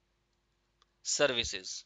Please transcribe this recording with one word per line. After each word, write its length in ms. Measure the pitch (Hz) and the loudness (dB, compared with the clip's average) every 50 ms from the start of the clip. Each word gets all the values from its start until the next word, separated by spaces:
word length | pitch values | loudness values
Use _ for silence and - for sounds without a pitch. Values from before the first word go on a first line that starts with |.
| _ _ _ _ _ _ _ _ _ _ _ _ _ _ _ _ _ _ _ _ - | _ _ _ _ _ _ _ _ _ _ _ _ _ _ _ _ _ _ _ _ -6
सर्विसेज 680 | - - - 147 139 123 117 113 - - 95 92 - - - - | -2 2 4 4 4 4 2 0 -2 -4 -8 -8 -10 -12 -12 -14